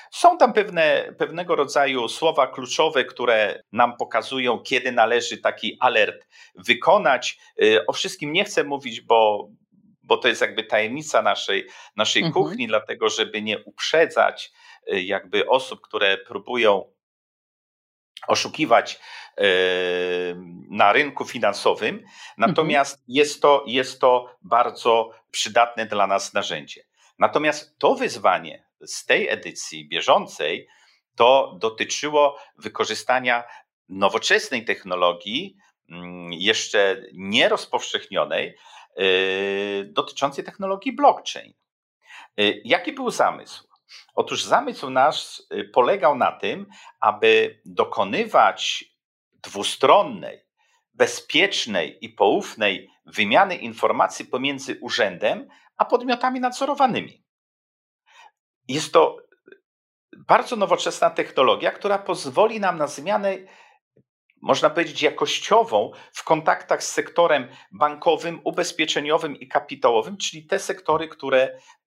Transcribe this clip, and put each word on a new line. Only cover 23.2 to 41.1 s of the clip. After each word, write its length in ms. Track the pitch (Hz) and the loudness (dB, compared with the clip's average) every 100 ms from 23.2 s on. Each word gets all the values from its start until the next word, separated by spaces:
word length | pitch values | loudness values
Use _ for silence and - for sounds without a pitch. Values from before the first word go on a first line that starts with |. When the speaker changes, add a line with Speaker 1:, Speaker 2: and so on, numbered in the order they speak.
| 147 - | 2 4
Speaker 1:
to, 220 | 147 143 110 | 4 4 2
jest 340 | 127 131 - | -2 -2 2
to 360 | 131 123 123 - | 4 4 0 -16
bardzo 680 | 90 117 120 - 120 113 113 - _ | 0 2 2 0 2 2 0 -8 _
przydatne 560 | - 113 117 120 110 107 | -8 0 2 2 0 -4
dla 200 | 104 98 | 0 2
nas 280 | 98 - | 0 0
narzędzie. 500 | 101 90 80 71 - _ _ _ - | -6 -4 -8 -10 -20 _ _ _ -2
Natomiast 600 | 104 151 151 147 - - | 0 2 -2 -4 -10 0
to 160 | 147 | 0
wyzwanie 720 | 131 247 113 101 85 80 - _ _ 76 | 2 -2 0 0 0 -4 -18 _ _ -16
z 180 | - | -12
tej 240 | - 156 - | -2 0 0
edycji 600 | 107 87 - - 80 76 | -4 -6 -12 -14 -14 -8
bieżącej, 800 | 82 - 180 - - 76 107 - _ _ _ _ - | -4 2 2 2 -6 -4 -6 -10 _ _ _ _ 2
to 400 | 120 135 - 90 | 6 6 2 -4
dotyczyło 800 | 110 110 107 - 147 147 139 - - _ | -6 -4 -6 -4 -2 2 2 0 -20 _
wykorzystania 840 | - - 107 107 - 127 123 120 120 - _ _ _ | -12 -4 -4 -4 -2 -2 0 -2 -4 -20 _ _ _
nowoczesnej 760 | 95 101 110 - 208 - 120 | 0 0 2 0 0 0 -8
technologii, 920 | 110 98 92 90 87 87 101 131 196 _ _ _ _ | -6 -6 -4 0 2 0 -6 -8 -8 _ _ _ _
mm, 420 | 87 90 90 87 | -16 -14 -14 -12
jeszcze 720 | 85 98 107 - 107 98 95 - | -2 0 0 0 2 2 0 -8
nierozpowszechnionej, 1400 | 90 95 120 190 214 - 120 - 101 - 90 76 90 170 - - - - - | -12 -2 2 2 2 -2 -6 -4 -8 -4 -4 -2 -2 -6 -12 -20 -20 -16 -2
y, 880 | 95 92 95 95 98 98 101 98 101 | 2 2 2 -2 -2 -4 -4 -6 -6
dotyczącej 520 | - - - 139 - | -6 -6 -4 -4 -6
technologii 480 | - - 190 196 269 | -14 -10 -8 -6 -6
blockchain. 600 | 262 277 | 2 2